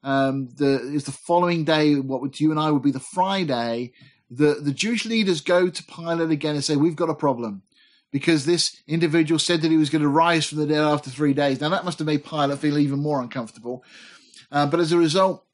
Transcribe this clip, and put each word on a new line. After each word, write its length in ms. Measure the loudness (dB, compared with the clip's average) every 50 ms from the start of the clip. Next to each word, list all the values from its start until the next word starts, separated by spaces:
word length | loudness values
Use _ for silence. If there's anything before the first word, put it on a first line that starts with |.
Um, 480 | -4 0 0 2 2 2 0 -2 -6 -8 -4
the, 400 | 0 0 2 2 0 -2 -4 -6
it's 120 | -6 -6
the 60 | -6
following 520 | -12 -12 -4 0 2 2 2 2 0 0 2
day, 300 | 2 2 4 4 4 2
what 260 | 2 0 -4 -4 -4
would, 180 | -4 -6 -4 0
you 120 | 0 0
and 100 | 2 2
I 100 | 0 2
would 120 | 2 2
be 80 | 2 0
the 100 | -2 -2
Friday, 920 | -8 -8 -2 0 0 0 0 -2 0 -2 -2 -2 -2 -2 -4 -4 -6 -8 _ _ -20 -20 _ _ _ _
the, 280 | 0 2 4 4 4 2
the 120 | -2 -4
Jewish 340 | -4 -2 -2 -2 -2 -4 -4
leaders 340 | -2 0 0 2 2 0 -2
go 300 | 0 2 2 4 2 2
to 120 | -2 -6 -16
Pilate 460 | -16 -18 -12 -6 -4 -2 -2 0 0
again 260 | 0 -2 -2 -4 -4
and 80 | -2 -2
say, 120 | 0 2
"We've 180 | 2 2 2 2
got 140 | 0 -2 -2
a 60 | -2
problem, 480 | -2 -2 -2 -2 -2 -4 -8 -8 -10 _ _ _ _ _ _ _ _ _ _
because 340 | -6 -2 0 2 0 2 2
this 320 | 0 0 0 0 -4 -6 -10 _
individual 520 | -6 -2 0 0 2 2 2 2 2 0 0
said 240 | 0 0 0 0
that 80 | 2 2
he 80 | 2 2
was 100 | 2 2
gonna 200 | 0 0 0 2
rise 360 | 2 4 4 4 2 2 0
from 140 | -2 -4 -4
the 80 | -2
dead 160 | 0 0 2
after 260 | 2 2 0 -2 -4 -8
three 240 | -6 -2 0 0
days." 260 | 2 2 0 0 0 -2
Now, 120 | -2 -2
that 160 | -2 -2 -4
must 140 | -6 -6 -4
have 60 | -4
made 160 | -2 -2 -2
Pilate 360 | -4 -6 -4 -2 -2 -2 -2 -2
feel 180 | -2 0 2
even 220 | 2 0 0 0 -2
more 240 | -2 -2 -2 -2
uncomfortable. 600 | -4 -6 -8 -10 -10 -10 -14 -14 -12 -10 -12 -12 _ _ -20 -20 -20 -20 -20 -20 _ _ -20 -20 -20 _
Uh, 140 | -2 0 0
but 120 | 2 2 0
as 140 | 2 2
a 60 | 4 2
result 480 | 2 4 4 2 2 2 0 -4 _ _